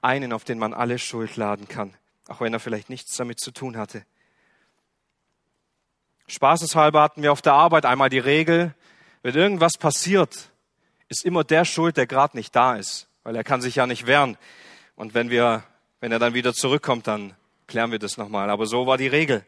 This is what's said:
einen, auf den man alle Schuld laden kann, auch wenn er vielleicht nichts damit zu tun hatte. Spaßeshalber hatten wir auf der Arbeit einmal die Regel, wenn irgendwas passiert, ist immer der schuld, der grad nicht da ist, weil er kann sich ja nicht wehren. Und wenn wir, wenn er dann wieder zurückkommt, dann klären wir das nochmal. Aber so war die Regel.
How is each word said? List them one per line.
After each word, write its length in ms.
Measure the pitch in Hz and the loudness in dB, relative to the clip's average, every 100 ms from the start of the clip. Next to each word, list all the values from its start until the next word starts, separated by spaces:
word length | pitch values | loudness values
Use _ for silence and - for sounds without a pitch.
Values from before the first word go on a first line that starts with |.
einen, 300 | 123 135 131 | 0 -2 -4
auf 120 | 113 | -8
den 140 | - 117 | -6 -6
man 160 | 110 | -4
alle 260 | 113 120 120 | -4 -4 -4
Schuld 360 | - 117 110 - | -6 -8 -10 -6
laden 320 | 104 101 104 | -6 -6 -10
kann, 260 | 123 101 _ _ _ _ | -12 -12 _ _ _ _
auch 120 | 101 | -8
wenn 140 | 117 | -6
er 60 | 113 | -4
vielleicht 300 | - 110 - | -6 -10 -10
nichts 280 | 127 - - | -16 -12 -10
damit 220 | 120 117 | -10 -10
zu 120 | - | -12
tun 260 | 120 131 113 | -10 -12 -10
hatte. 280 | 104 107 - _ _ _ _ _ _ _ _ _ _ _ _ _ _ _ _ _ _ _ _ _ _ | -12 -14 -20 _ _ _ _ _ _ _ _ _ _ _ _ _ _ _ _ _ _ _ _ _ _
Spaßeshalber 760 | - 135 165 165 160 151 151 | 0 2 2 2 4 4 6
hatten 220 | 151 - | 4 2
wir 100 | 147 | 0
auf 80 | 143 | 2
der 120 | 156 | 4
Arbeit 320 | 143 170 160 139 | 6 6 6 4
einmal 240 | 127 135 | 2 2
die 100 | 131 | 2
Regel, 540 | 127 147 160 170 170 - _ _ _ _ | 2 2 4 2 2 -6 _ _ _ _
wenn 140 | 123 135 | -4 2
irgendwas 380 | 196 190 165 - | 2 4 0 2
passiert, 720 | 165 - - 196 160 - - _ _ _ _ _ _ | -2 -2 0 2 2 -2 -20 _ _ _ _ _ _
ist 160 | - 175 | -6 -2
immer 180 | 175 | -2
der 220 | 151 160 175 | 2 2 2
schuld, 320 | - 165 156 | 0 0 0
der 100 | 123 | 0
grad 280 | 135 143 127 | 2 0 -2
nicht 200 | 107 120 | -2 2
da 220 | 127 113 | 2 2
ist, 320 | 95 - - _ | -8 -12 -14 _
weil 120 | - 113 | -10 -8
er 80 | |
kann 180 | 107 135 | -2 -2
sich 140 | 123 139 | -2 -2
ja 100 | 127 | -2
nicht 220 | 117 120 | -2 2
wehren. 300 | 143 135 104 - - - - _ _ | 2 2 -4 -18 -20 -20 -20 _ _
Und 180 | 107 | -6
wenn 160 | 113 120 | -4 0
wir, 360 | 120 120 110 - _ _ _ | 2 2 0 -6 _ _ _
wenn 140 | 120 | -4
er 60 | 113 | 0
dann 140 | 120 | 0
wieder 200 | 120 123 | 0 -2
zurückkommt, 520 | 117 135 147 - 120 113 | -2 -2 -2 0 -4 -2
dann 300 | 107 101 - _ _ _ | -6 -8 -18 _ _ _
klären 240 | 117 117 | -4 -2
wir 80 | 110 | -4
das 160 | 104 - | -6 -10
nochmal. 340 | 104 104 101 | -8 -6 -2
Aber 160 | 104 110 | -2 -2
so 220 | 120 127 | -2 0
war 100 | 131 | 0
die 100 | 131 | 0
Regel. 380 | 143 156 117 | 0 0 -2